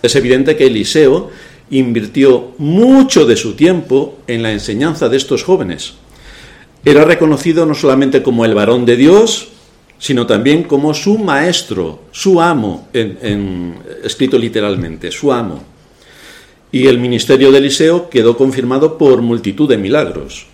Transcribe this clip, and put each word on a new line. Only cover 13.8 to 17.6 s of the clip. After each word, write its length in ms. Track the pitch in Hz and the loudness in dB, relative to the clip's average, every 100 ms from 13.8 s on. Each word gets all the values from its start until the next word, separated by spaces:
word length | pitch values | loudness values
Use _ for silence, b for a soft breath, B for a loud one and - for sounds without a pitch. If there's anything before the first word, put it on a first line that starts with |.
| - - | -18 -12
escrito 320 | 113 - 131 131 | -12 -4 0 0
literalmente, 760 | 113 110 104 92 85 80 85 | -2 -4 -4 -4 -6 -10 -12
su 220 | - 143 | -6 -2
amo. 320 | 123 107 73 67 _ b b b b b b b b _ | -2 -4 -10 -18 _ b b b b b b b b _
Y 160 | 127 131 | 0 2
el 120 | 123 | 2
ministerio 520 | 123 120 - 131 135 | 0 -2 2 4 6
de 80 | |
Eliseo 520 | 135 | 4